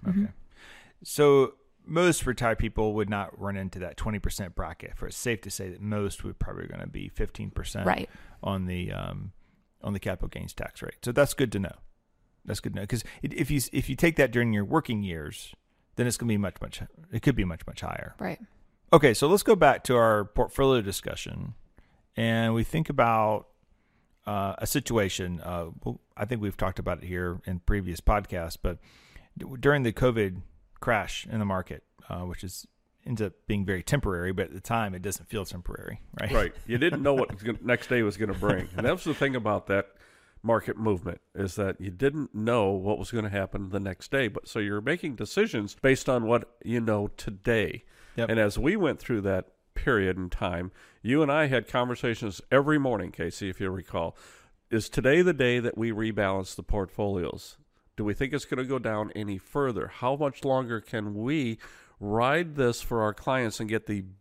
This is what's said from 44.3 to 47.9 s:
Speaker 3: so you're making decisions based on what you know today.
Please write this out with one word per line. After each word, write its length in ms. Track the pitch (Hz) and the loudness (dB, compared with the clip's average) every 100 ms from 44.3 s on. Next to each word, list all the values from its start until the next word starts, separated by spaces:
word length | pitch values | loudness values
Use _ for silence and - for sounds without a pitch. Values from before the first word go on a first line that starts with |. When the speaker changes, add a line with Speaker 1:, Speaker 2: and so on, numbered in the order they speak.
| 95 - | -4 -8
Speaker 3:
so 100 | - | -4
you're 220 | 104 104 | -2 -2
making 340 | 110 175 170 123 | -2 -4 -4 -6
decisions 600 | 104 - 220 123 104 - | -6 0 0 0 -4 0
based 280 | 135 131 - | 4 4 4
on 160 | 127 | 2
what 320 | 110 117 - _ | 4 2 2 _
you 160 | - 120 | -2 0
know 280 | 113 107 104 | 2 2 0
today. 760 | - - 98 - 113 92 - - | -6 -10 -6 2 2 2 -4 -14